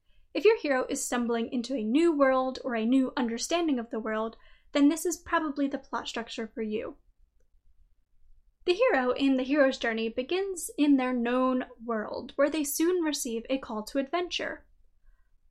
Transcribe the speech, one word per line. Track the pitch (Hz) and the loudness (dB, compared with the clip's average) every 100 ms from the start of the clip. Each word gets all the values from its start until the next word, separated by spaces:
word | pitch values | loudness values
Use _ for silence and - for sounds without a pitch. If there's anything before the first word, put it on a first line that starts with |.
| _ _ _ 311 | _ _ _ 2
If | 381 | 4
your | 440 | 4
hero | 302 254 - | 2 0 -2
is | 277 | -4
stumbling | - 247 233 233 233 | -4 -2 -2 -2 -2
into | 254 226 | -4 -4
a | 269 | -4
new | 214 269 339 294 | 0 2 4 4
world | 269 262 262 254 | 4 4 0 -4
or | 277 226 | -4 -2
a | 220 | 2
new | 269 254 - | 2 2 0
understanding | 240 240 - 339 330 254 | -2 -2 -2 0 0 0
of | 226 | -2
the | 220 | -6
world, | 220 220 226 - - - _ | -4 -4 -4 -8 -20 -20 _
then | 285 285 | 4 4
this | 320 359 | 4 -2
is | - | -4
probably | - 339 311 285 277 | 0 0 0 -2 -2
the | 285 | -4
plot | - 233 - | -6 -8 -6
structure | 240 220 - 214 | -8 -8 -8 -8
for | - | -6
you. | 220 214 - 277 _ _ _ _ _ _ _ - - _ _ _ - - _ _ - | -6 -4 -6 -12 _ _ _ _ _ _ _ -20 -20 _ _ _ -20 -20 _ _ -2
The | |
hero | 359 508 269 254 | 2 4 2 2
in | - 269 262 | 2 2 2
the | |
hero's | 262 294 262 247 | 2 4 4 2
journey | 233 220 226 | -2 -2 -4
begins | 226 254 359 392 359 - - | -4 -4 -2 -2 -6 -6 0
in | 294 277 | 4 4
their | 254 | 4
known | 254 233 247 262 254 - - 226 | 0 0 2 2 0 -4 -10 -6
world, | 220 208 - - - | -4 -4 -8 -6 2
where | 285 | 2
they | 311 285 | 2 -2
soon | - 330 370 | 0 2 2
receive | 320 285 247 226 226 | 0 -2 -4 -6 -4
a | 269 | -6
call | - 214 | -4 -8
to | 214 277 | -4 -4
adventure. | 269 339 349 - - - _ _ _ _ - _ _ _ _ | -2 -2 -4 -4 -6 -10 _ _ _ _ -20 _ _ _ _